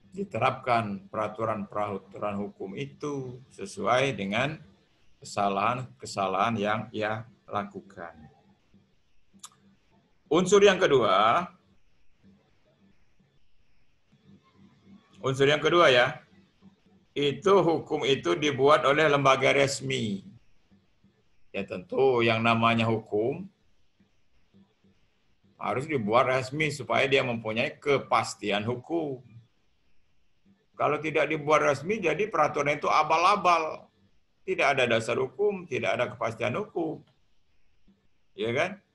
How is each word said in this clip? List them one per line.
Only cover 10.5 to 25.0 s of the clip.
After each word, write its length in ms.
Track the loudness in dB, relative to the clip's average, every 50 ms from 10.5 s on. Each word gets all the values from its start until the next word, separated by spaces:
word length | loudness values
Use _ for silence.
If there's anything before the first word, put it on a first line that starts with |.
| 6 8 8
yang 120 | 6 6
kedua, 720 | 4 4 4 4 4 4 4 4 4 4 4 4 2 -2 -6 -14 _ _ _ _ _ _ _ _ _ _ -20 _ _ _ -20 -20 _ _ _ _ _ _ _ _ _ _ _ _ _ _ _ _ _ _ _ _ _ -20 -20 -20 -20 _ _ -20 -20 _ _ _ _ _ _ _ _ _ -20 -20 -20 _ _ _ _ -20 -20 _ _ _ -20 -20 -20 _ _ _ -8 -6
unsur 240 | -6 0 2 2 2
yang 120 | 2 2 0
kedua 240 | 2 4 6 6 6
ya, 320 | 6 6 4 2 -2 -10 -18 _ _ -20 _ _ _ _ _ -20 _ _ _ _ _ _ _ _ _
itu 360 | -2 -2 -2 -2 0 2 4 4 4
hukum 440 | 4 2 0 -2 -2 -4 -4 -2 2
itu 320 | 0 0 0 0 -2 -2
dibuat 480 | 0 0 -2 0 4 4 6 6 6 4
oleh 240 | 2 2 4 4 4
lembaga 440 | 2 4 4 4 4 4 4 2
resmi. 720 | 4 4 2 2 0 -6 -6 -6 -4 -4 -2 -4 -4 -6 -10 -16 -20 -20 _ _ -20 -20 _ _ _ _ _ _ _ _ _ _ _ _ _ _ _ _ -20 -12
Ya 120 | -10 -10 -8
tentu 560 | -8 -10 -14 -12 -6 -2 2 2 2 4 4
yang 240 | 2 2 2 2 2
namanya 400 | 0 2 2 2 2 2 2 0
hukum 640 | 0 -2 -2 -4 -4 -2 -2 -2 -2 -4 -6 -10 -16 _ _ _ _ _ _ _ _ _ _ _ _ _ _ _ _ _ _ _ _ _ _ _ _ _ _ _ _ _ _